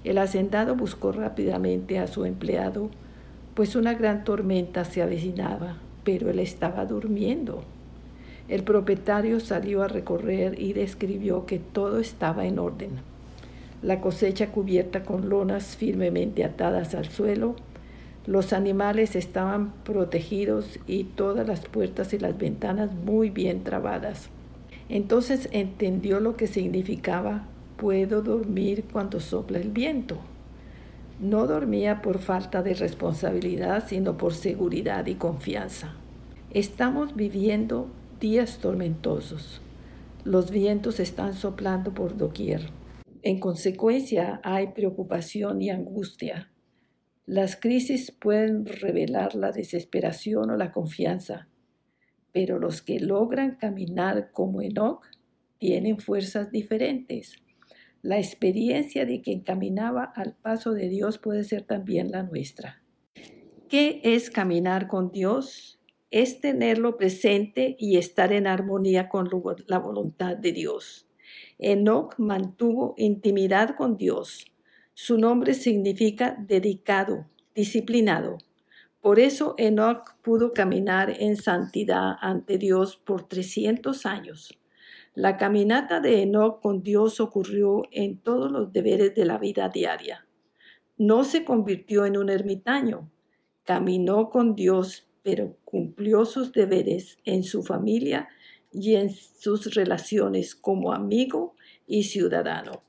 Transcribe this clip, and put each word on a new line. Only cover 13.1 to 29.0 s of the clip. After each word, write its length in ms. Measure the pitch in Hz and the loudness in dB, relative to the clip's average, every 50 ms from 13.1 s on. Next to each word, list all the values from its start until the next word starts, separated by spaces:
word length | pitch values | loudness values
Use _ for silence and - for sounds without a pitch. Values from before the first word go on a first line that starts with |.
| - - - - - - - - - - - - - - | -18 -20 -18 -18 -18 -18 -18 -18 -18 -18 -18 -18 -16 -8
La 200 | - 190 190 185 | -2 -2 -2 0
cosecha 500 | - 190 180 - 220 190 190 - 214 208 | 0 -2 0 2 0 0 2 0 -2 -2
cubierta 520 | - 214 196 196 185 180 180 185 - 190 190 | 0 -4 -2 2 2 2 2 2 -2 -6 -4
con 260 | - 190 185 190 202 | -2 -4 -4 -2 0
lonas 480 | 202 202 196 190 196 202 202 - - - | 0 2 2 0 -2 -2 -6 -8 -8 -4
firmemente 680 | 220 - 196 185 185 175 175 175 180 - 202 - - | -2 -2 0 0 0 0 2 0 -2 -2 0 0 -2
atadas 500 | - 160 165 180 170 180 180 170 160 - | -2 0 -2 0 0 0 0 -2 -2 -4
al 120 | 180 151 | -6 -6
suelo, 500 | 156 - - 208 214 208 214 226 233 247 - - - - - - - - - - - - - - | -6 -4 -2 0 0 2 2 0 -2 -2 -4 -12 -18 -18 -18 -18 -18 -18 -18 -18 -18 -18 -14 -6
los 260 | - 190 196 185 190 | 0 2 2 2 2
animales 640 | 208 190 196 202 196 196 202 202 208 220 220 214 - | 2 0 2 2 2 2 2 2 4 4 2 2 2
estaban 560 | 180 175 - - 190 185 190 196 202 208 208 - - - | -2 -4 -2 -4 -2 -2 0 0 0 -2 -4 -6 -12 -8
protegidos 960 | - 208 202 180 175 - 165 160 - 208 196 202 202 - 214 208 - - - - | -4 0 0 0 2 0 -2 -2 -2 -2 -2 0 0 0 0 -2 -4 -10 -14 -8
y 200 | - 185 202 190 | -4 -2 -2 -2
todas 420 | 190 - - 202 196 196 233 226 220 | -4 -4 -2 -2 0 0 0 0 -2
las 140 | 202 165 | -2 -4
puertas 500 | - - - 220 196 185 185 - 190 196 | -6 -6 -2 -2 -2 -2 -2 -4 -4 -2
y 80 | - 202 | -2 -2
las 180 | 202 180 170 196 | -2 -2 -2 -2
ventanas 560 | 202 156 143 - 220 202 190 202 214 208 190 | -2 -4 -2 -2 -2 -2 0 0 -2 -2 -4
muy 360 | 175 170 196 208 220 226 214 | -4 -2 0 2 2 2 2
bien 340 | 190 208 180 185 175 190 190 | 0 -2 -2 -2 -2 -2 -4
trabadas. 640 | - - 190 - - - - - 208 202 - - - - - - - - - - - - - - - | -4 -4 -4 -4 -4 -4 -4 -6 -6 -8 -10 -14 -16 -18 -20 -20 -20 -20 -20 -20 -20 -20 -20 -12 -4
Entonces 580 | - 202 202 202 220 240 247 247 269 262 262 - - | -2 -2 2 4 4 2 4 4 0 0 0 -2 -2
entendió 680 | 208 196 190 190 - 214 185 185 190 185 202 190 196 | -2 -2 -2 -2 -2 0 0 0 0 0 0 0 2
lo 160 | 214 226 226 | 2 0 0
que 120 | 226 226 208 | 0 -2 -2
significaba: 1000 | - 208 185 180 165 185 185 185 214 - - 196 180 180 190 208 208 208 208 - - - - - - - | 0 -2 -2 0 0 -2 -2 -2 -6 -4 -2 -2 -2 0 -2 -2 -4 -4 -6 -10 -16 -18 -18 -18 -12 -4
"Puedo 440 | 220 208 190 190 190 196 220 214 | 0 2 2 2 2 2 2 0
dormir 640 | 214 226 220 233 220 202 202 185 190 196 202 208 214 - | 0 0 0 0 0 0 -2 0 0 0 0 -2 -4 -6
cuando 300 | - 220 | -4 -4